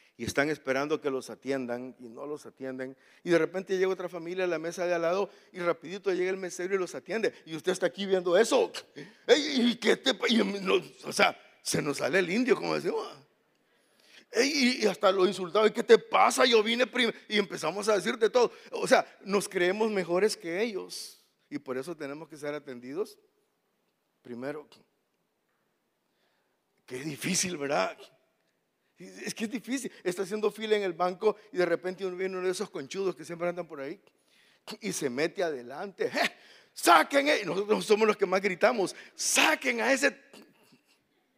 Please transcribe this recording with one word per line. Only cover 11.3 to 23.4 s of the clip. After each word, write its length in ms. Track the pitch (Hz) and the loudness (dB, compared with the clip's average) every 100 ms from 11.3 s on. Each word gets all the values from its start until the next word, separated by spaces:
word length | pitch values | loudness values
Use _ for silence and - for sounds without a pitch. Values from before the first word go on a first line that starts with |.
| - - _ | 0 -10 _
se 200 | - 165 | -4 -2
nos 160 | 151 139 | -2 -2
sale 220 | 127 170 | 0 0
el 100 | 180 | 0
indio, 260 | 196 247 196 | 0 2 2
como 180 | 85 | 2
decimos. 320 | 78 160 427 - - _ _ _ _ _ _ _ _ _ - _ | -2 -2 -4 -6 -12 _ _ _ _ _ _ _ _ _ -20 _
Ey, 200 | 214 269 | -2 0
y, 320 | 294 247 254 | 2 2 4
y 20 | 214 | 2
hasta 240 | 185 202 | 2 2
lo 160 | 190 185 | 4 2
insultaba. 420 | 196 180 185 214 | 2 0 4 4
"¿Y 20 | |
qué 120 | 214 | 2
te 160 | 226 226 | 6 6
pasa? 460 | - 185 208 247 | 6 4 4 6
Yo 180 | 254 226 | 6 6
vine 240 | 214 240 254 | 4 2 0
prim-", 280 | 247 233 - - | 2 0 -2 -2
y 100 | 214 | 0
empezamos 500 | 196 170 156 185 208 | 0 -4 -4 -2 2
a 60 | |
decir 240 | 208 175 240 | 2 0 0
de 100 | 214 | 2
todo. 240 | 247 233 - - | 4 2 0 -10
O 140 | - 196 | -6 4
sea, 200 | 247 - - | 4 4 -6
nos 240 | 202 202 190 | -2 -2 -2
creemos 420 | 190 175 202 220 | 0 0 2 0
mejores 460 | 202 170 175 208 - | 0 0 2 2 0
que 240 | 170 175 | -6 -4
ellos. 640 | 233 202 90 - - - _ _ _ | -4 -4 -10 -12 -16 -18 _ _ _
Y 100 | 143 | -12
por 200 | 139 127 | -8 -8
eso 180 | 139 160 | -8 -10
tenemos 320 | 143 147 160 | -10 -10 -14
que 80 | 156 | -12
ser 160 | 147 | -8
atendidos 640 | 147 139 123 123 147 214 - _ _ | -8 -10 -14 -12 -8 -8 -10 _ _